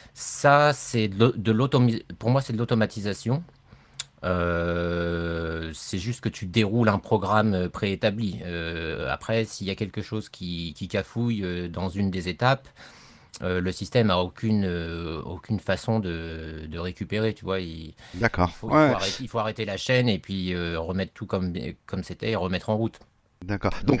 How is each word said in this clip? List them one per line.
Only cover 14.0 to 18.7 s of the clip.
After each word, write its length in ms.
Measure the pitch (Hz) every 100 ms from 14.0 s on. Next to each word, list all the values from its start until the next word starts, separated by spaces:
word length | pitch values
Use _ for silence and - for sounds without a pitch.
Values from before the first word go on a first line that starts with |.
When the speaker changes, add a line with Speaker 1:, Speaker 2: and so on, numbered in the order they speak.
| 110
Speaker 1:
a 60 | 90
aucune, 460 | 90 - 113 107
euh, 560 | 95 87 82 85 85 80
aucune 380 | - 87 - 107
façon 400 | - 92 - 110
de, 640 | 92 82 82 80 80 80 78
de 120 | 82
récupérer, 560 | 90 90 92 104 110
tu 100 | -
vois, 160 | 92 95
il, 340 | 87 80 80 - -
Speaker 2:
D'accord. 340 | 90 113 - 87
Speaker 1:
il 60 | -
faut, 120 | 113